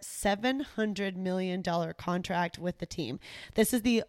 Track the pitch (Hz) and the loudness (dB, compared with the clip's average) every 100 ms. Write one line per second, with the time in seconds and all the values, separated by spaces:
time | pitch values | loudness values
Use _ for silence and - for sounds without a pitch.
0 | - - 208 202 240 269 285 - 220 196 | -4 -2 2 2 2 0 -2 -2 0 0
1 | 196 185 185 185 185 180 180 170 165 160 | -2 -2 0 0 0 0 0 0 0 -4
2 | - 180 180 175 170 - 175 175 170 - | -2 -2 0 0 -2 -2 -6 -4 -6 -6
3 | 127 127 - - - - 214 254 220 233 | -6 -6 -10 -16 -2 2 4 4 4 4